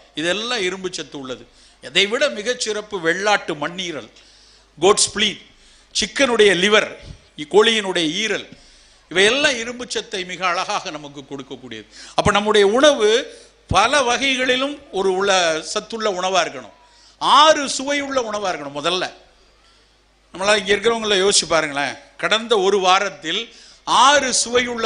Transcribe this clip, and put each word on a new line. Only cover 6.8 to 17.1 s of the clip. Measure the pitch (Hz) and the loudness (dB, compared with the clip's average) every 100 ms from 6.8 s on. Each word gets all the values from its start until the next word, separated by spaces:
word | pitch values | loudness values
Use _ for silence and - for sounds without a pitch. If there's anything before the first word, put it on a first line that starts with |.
| 131 - - - _ - 147 190 | 2 -8 -18 -20 _ -16 2 4
கோழியினுடைய | 226 220 196 180 160 175 | 4 2 -2 -2 -2 -2
ஈரல், | 220 175 104 - - - _ _ _ | -4 -4 -8 -20 -20 -20 _ _ _
இவையெல்லாம் | 165 202 269 294 240 | 2 2 2 0 -2
இரும்பு | 226 240 247 | -8 -12 -8
சத்தை | 226 208 202 180 | -8 -8 -10 -10
மிக | 180 180 | -6 -4
அழகாக | 175 175 202 190 | -2 -4 -6 -6
நமக்கு | 151 143 143 135 | -12 -14 -16 -14
கொடுக்கக்கூடியது. | 135 127 131 123 110 107 - - - | -14 -14 -16 -14 -16 -16 -20 -6 -2
அப்ப | - | 2
நம்முடைய | 202 208 208 202 | 0 2 4 4
உணவு | 226 294 262 208 226 294 - - _ _ | 6 4 4 2 2 -2 -14 -20 _ _
பல | 175 226 294 | 0 2 2
வகைகளிலும் | 240 240 269 254 262 254 277 294 - | 2 0 0 -2 0 0 -2 -8 -10
ஒரு | 190 190 185 | -4 -2 0
உள்ள | 196 190 170 160 | 2 2 2 -2
சத்துள்ள | 160 214 190 226 214 | -4 -8 -8 -4 -4
உணவா | 180 185 190 151 | -2 0 0 0
இருக்கணும், | 131 104 _ _ _ _ | -6 -16 _ _ _ _